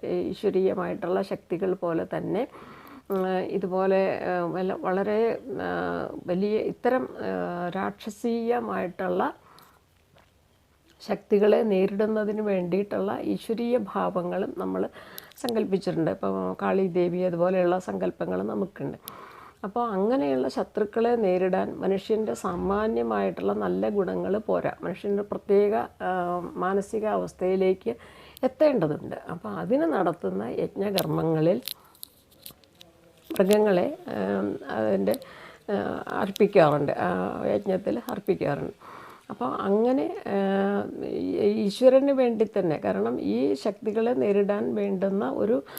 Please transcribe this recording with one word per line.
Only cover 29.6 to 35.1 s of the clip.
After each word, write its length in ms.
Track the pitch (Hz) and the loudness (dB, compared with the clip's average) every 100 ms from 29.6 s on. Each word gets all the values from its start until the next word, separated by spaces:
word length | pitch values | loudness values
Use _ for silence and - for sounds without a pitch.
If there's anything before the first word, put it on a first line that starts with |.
| 175 262 330 | 0 2 2
നടത്തുന്ന 480 | 196 180 - 190 190 | 2 0 0 -4 -4
യജ്ഞകർമ്മങ്ങളിൽ 1200 | - - - - 196 190 160 156 160 160 160 214 - - - - - _ _ _ - - _ - - - - _ - | -4 -4 -4 -2 -2 0 0 0 2 4 4 2 -2 -12 -14 -20 -20 _ _ _ -20 -20 _ -20 -20 -20 -20 _ -6
മൃഗങ്ങളെ, 680 | - 190 214 214 185 269 320 - | 0 4 6 6 4 2 -4 -8
ആ, 120 | - 95 98 101 - - 110 | -4 -2 -2 -2 -4 -6 -2
അതിൻ്റെ, 420 | 110 98 190 | 0 2 0